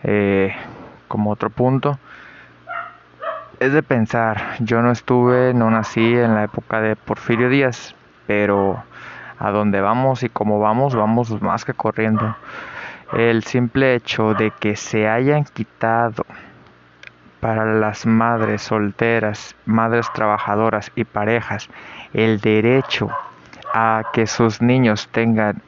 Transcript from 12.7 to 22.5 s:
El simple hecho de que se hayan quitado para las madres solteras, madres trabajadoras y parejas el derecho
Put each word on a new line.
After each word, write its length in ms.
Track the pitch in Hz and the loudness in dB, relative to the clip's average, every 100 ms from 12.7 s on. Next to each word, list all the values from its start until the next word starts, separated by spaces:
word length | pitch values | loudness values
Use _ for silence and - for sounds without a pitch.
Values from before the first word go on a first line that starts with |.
| - - - - | -16 -16 -18 -8
El 300 | - 117 113 | 0 2 2
simple 540 | - 127 123 135 135 123 | 0 -2 0 2 2 2
hecho 380 | - - 110 | -2 -2 0
de 180 | 104 110 | 2 -2
que 240 | - 107 107 | -2 -4 -4
se 320 | - 110 107 | -4 0 2
hayan 340 | 113 131 147 | 2 2 0
quitado 800 | 143 - 110 _ 113 113 117 110 - - - - - _ _ _ - _ - _ | -2 -6 -10 _ 0 2 0 -2 -8 -10 -20 -20 -20 _ _ _ -20 _ -20 _
para 240 | 113 110 | -4 -2
las 420 | 110 110 107 104 113 | 0 0 0 -2 2
madres 560 | 113 113 117 110 104 | 2 2 2 0 -2
solteras, 920 | - 110 104 - 117 117 107 104 - - - | -2 -2 -2 0 0 2 0 -6 -14 -12 -2
madres 420 | 110 113 117 113 | 0 2 0 -2
trabajadoras 800 | - 110 104 - 104 113 107 - | -2 0 0 0 0 2 0 -4
y 80 | - | -6
parejas 680 | 113 - 104 117 - 107 - - - - - | -4 -2 0 0 -2 -10 -10 -18 -20 -20 -8
el 280 | - 110 107 | 0 2 2
derecho 720 | 110 | 2